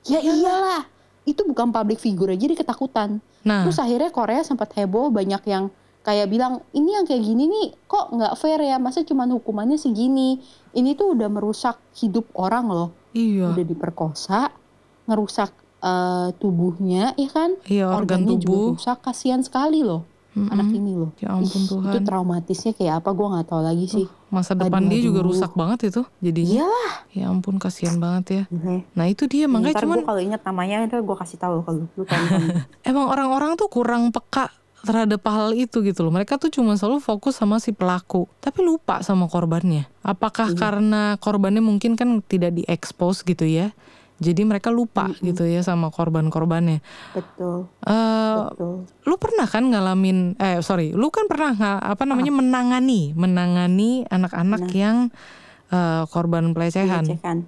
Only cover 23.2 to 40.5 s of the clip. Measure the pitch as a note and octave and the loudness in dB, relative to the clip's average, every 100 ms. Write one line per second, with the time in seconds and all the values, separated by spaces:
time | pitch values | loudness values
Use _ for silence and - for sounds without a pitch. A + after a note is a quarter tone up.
23.2 | G#3 F3 E3 E3 D#3+ E3+ F#3 G#3 F#3+ - | 0 -2 -2 -2 0 0 0 -2 -4 -8
24.2 | _ F#3 F3+ F#3 F#3 F#3+ G3 A3 A#3 F#3+ | _ -2 0 0 2 2 2 2 2 2
25.2 | F#3 F#3 F#3 - E3 A#3+ G#3 A3+ B3+ _ | 2 0 0 -2 -2 0 -2 -2 -6 _
26.2 | F3+ E3 E3+ A3+ F4 A#4 A4+ - - G3 | -2 0 2 2 2 0 -2 -8 -10 -6
27.2 | F#3 F#3 F#3 F#3+ F#3 - F3 E3+ E3+ F3+ | -2 -2 0 -2 -4 -4 -2 0 0 -2
28.2 | F3+ F#3+ G3 F3 F3 F3+ F3+ F3+ E3+ G3+ | -2 -4 -2 -4 -2 -4 -4 -2 0 0
29.2 | C#4 C#4+ D4+ A#3 B3+ D#4 D4+ E4+ - G3+ | 0 0 2 2 2 0 0 0 0 -2
30.2 | F#3+ A3 G3 F#3 F#3 G#3+ A3+ A#3+ G3+ F#3+ | -2 -4 -4 -4 -2 -2 -2 -2 -4 -6
31.2 | E3+ - F3+ E3 E3 D#3+ E3 - F#3+ E3+ | -8 -6 -2 -2 -2 -4 -6 -8 -2 0
32.2 | E3+ F#3+ E3 F3 C3+ - - C4+ C4 C4+ | 2 0 0 -2 -6 -8 -2 0 0 0
33.2 | C4+ C4+ D4+ E4+ G#4 A#3+ A#3+ A#3+ A#3 A#3 | 0 0 0 0 0 0 0 2 0 -2
34.2 | - C#4 B3+ _ _ _ - A3+ G#3+ G#3 | -4 -4 -4 _ _ _ -2 0 2 0
35.2 | A3 G#3+ G#3+ A3+ B3+ A#3 G3+ F#3 D#3+ F3 | 0 0 0 0 0 0 0 0 0 0
36.2 | G3+ C#4 D#4+ C#4+ A3+ G#3 G#3 C#4+ - G#3 | 0 0 0 2 2 2 2 0 0 -2
37.2 | C#4 C4 G#3 A3 - G#3 F#3 F3+ - F#3 | -2 0 0 2 -2 -2 0 0 -2 -2
38.2 | F3 _ C#4 D#4+ F4+ D#4+ - - G3 F#3+ | -2 _ -6 0 2 2 0 -4 0 0
39.2 | E3+ F3 E3+ E3 F3+ D3+ C#3 _ - G3+ | 2 0 0 0 2 0 -2 _ -6 -2
40.2 | A3 - A3+ | -2 0 0